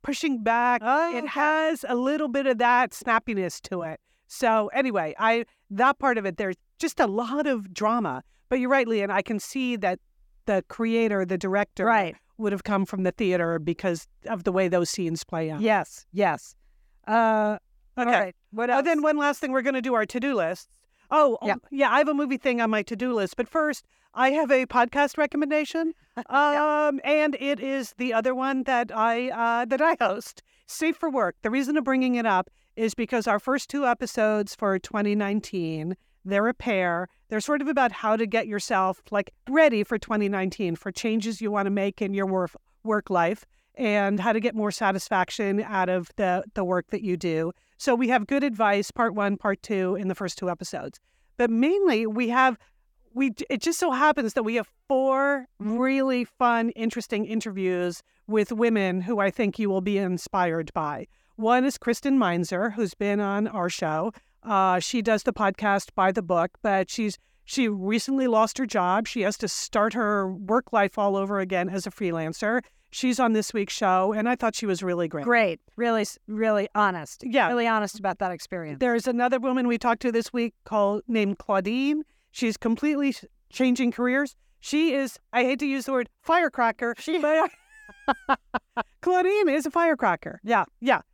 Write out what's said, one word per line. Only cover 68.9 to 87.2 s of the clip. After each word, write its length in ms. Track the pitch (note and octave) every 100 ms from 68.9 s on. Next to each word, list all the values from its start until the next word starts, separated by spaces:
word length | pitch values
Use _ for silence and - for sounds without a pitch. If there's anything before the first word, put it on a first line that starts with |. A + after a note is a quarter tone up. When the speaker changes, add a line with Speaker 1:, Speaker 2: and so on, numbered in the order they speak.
| G3 A3+
Speaker 1:
She 140 | B3
has 160 | G3 G#3
to 80 | -
start 460 | - - A3+ G#3+
her 380 | G#3 G#3+ G#3 F#3+
work 400 | F#3+ F#3+ A3+ -
life 260 | A3+ G3+ -
all 160 | G3+ G3
over 240 | G3 G3+
again 280 | F#3 F#3 F#3
as 180 | F#3+ F#3
a 40 |
freelancer. 720 | - F#3+ E3 D#3+ D#3 G#3 A#3+ - _ _
She's 260 | - B3+ B3
on 100 | B3
this 200 | A3 G3+
week's 200 | A3+ G3
show, 380 | - G3+ F#3 F#3+
and 140 | G#3+ A3+
I 80 | B3
thought 180 | A#3 -
she 100 | A3
was 180 | F3+
really 240 | F#3 F3 E3+
great. 160 | D3+
Speaker 2:
Great. 380 | C#3+ A#3+ G#3 D#3+ _ -
Really, 240 | A#3 A3+
s-, 160 | G3+ - -
really 400 | G#3+ A3 G#3+ G3+ G#3
honest. 480 | G3+ F3+ D3+ - C4
Speaker 1:
Yeah. 220 | B3+ A#3+
Speaker 2:
Really 180 | A#3+ A#3
honest 300 | A3 G3+ A3
about 220 | G3 F3
that 120 | F#3+
experience. 460 | F3 - F#3 D#3+ C#3
Speaker 1:
There's 260 | B3 A#3 B3+
another 320 | A#3+ B3 B3+
woman 260 | C4 B3+ B3
we 100 | A#3
talked 240 | B3 A#3
to 100 | B3+
this 220 | A3+ A3
week 200 | B3 A#3 _ -
called, 360 | G#3+ G3+ G#3 -
named 300 | A3+ G3+ G3+
Claudine. 640 | - G3 F#3+ B3 C#4 D4+ D4+ _ _
She's 260 | - A#3 G#3+
completely 520 | A3+ A3+ D4 C#4+ C#4
s-, 140 | - - _ _
changing 420 | - B3+ B3 B3
careers. 420 | - B3 C4 C#4+ - _ _
She 340 | - D4 E4
is, 240 | C#4 C4+ - _
I 120 | A#3
hate 160 | B3+ C4
to 60 | C#4+
use 200 | C4+ B3
the 80 |
word 160 | C4 A#3+ _
firecracker, 760 | - E4 D#4+ - A#3 A3 A#3 A#3
Speaker 2:
She 180 | -
Speaker 1:
but 300 | D#4